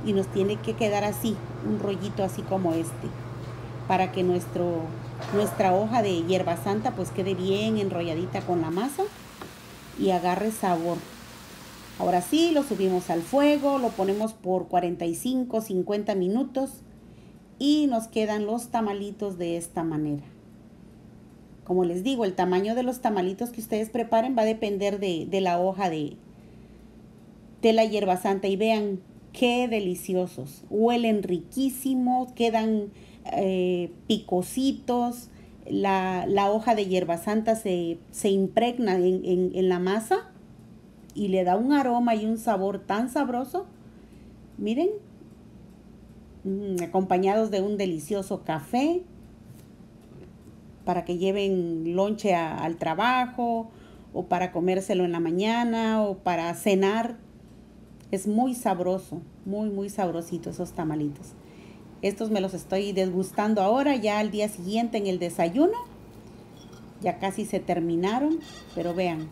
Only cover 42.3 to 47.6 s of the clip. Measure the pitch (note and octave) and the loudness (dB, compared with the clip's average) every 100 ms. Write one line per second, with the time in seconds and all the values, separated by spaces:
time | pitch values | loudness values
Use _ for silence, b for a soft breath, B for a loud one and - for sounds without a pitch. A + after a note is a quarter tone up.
42.3 | A3+ A#3 G3+ F#3+ G3 - G3+ B3+ D4+ C4 | -2 0 0 0 -2 -2 -2 0 0 0
43.3 | B3 C4+ F4+ G4 - B B B B B | -2 -4 -6 -8 -16 B B B B B
44.3 | - - - G#3 A#3+ F4+ G#4+ - - - | -20 -20 -6 -2 2 0 0 -10 -20 -20
45.3 | - - - - - - - - - - | -20 -20 -20 -20 -20 -20 -20 -20 -20 -20
46.3 | - F#3+ G3 G3+ F3+ E3 F#3+ F#3+ F#3 F#3+ | -10 -4 -4 -2 -2 0 0 2 2 4
47.3 | G#3 A3 G3 | 4 2 0